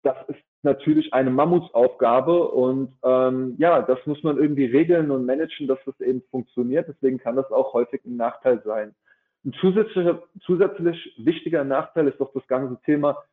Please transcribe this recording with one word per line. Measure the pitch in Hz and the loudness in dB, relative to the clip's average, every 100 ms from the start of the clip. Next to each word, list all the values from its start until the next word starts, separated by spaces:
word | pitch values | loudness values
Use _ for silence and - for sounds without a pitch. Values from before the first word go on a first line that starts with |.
Das | 139 - - | -2 -4 -12
ist | 135 _ _ | -16 _ _
natürlich | 143 - - 156 151 | -2 0 2 2 2
eine | 127 131 | 0 0
Mammutsaufgabe | 131 160 175 170 117 127 - 120 123 151 175 165 | 2 2 2 0 2 2 2 2 2 2 0 2
und, | 131 127 131 131 _ | 0 0 0 -6 _
ähm, | 127 127 131 131 131 120 | 0 2 2 0 -6 0
ja, | 170 156 | 4 4
das | 120 127 - | 2 -2 -2
muss | 143 | -4
man | 160 139 | -2 0
irgendwie | 151 139 | 0 2
regeln | 127 135 165 175 151 | 2 2 4 2 2
und | 135 | 0
managen, | 123 139 160 - 135 | 0 -2 -4 -6 -4
dass | 135 | -4
das | - - | -4 -6
eben | - 131 _ | -4 -4 _
funktioniert. | 127 - - 123 147 165 | -8 -6 -4 -2 -2 -4
Deswegen | - 131 127 | -2 -2 -2
kann | 120 | -2
das | 127 131 | -4 0
auch | 113 131 | -2 0
häufig | 120 120 135 | -2 -2 -6
ein | 117 120 | -8 -6
Nachteil | 113 - 131 117 | -6 -2 0 0
sein. | 107 110 107 _ _ _ _ _ | -2 -6 -8 _ _ _ _ _
Ein | 143 | -12
zusätzlicher, | - 190 196 214 185 175 156 - - | 0 2 2 0 0 0 -2 -8 -16
zusätzlich | - 175 190 190 170 165 - - | -2 2 2 2 -2 -4 -14 -4
wichtiger | 117 160 165 160 | -2 -2 -2 -2
Nachteil | 139 135 - 165 147 | 0 -2 -2 0 0
ist | - | 0
doch | 135 | -6
das | 135 _ | -6 _
ganze | 131 135 123 | -4 -4 -6
Thema | - 151 147 143 - | 0 2 2 -2 -10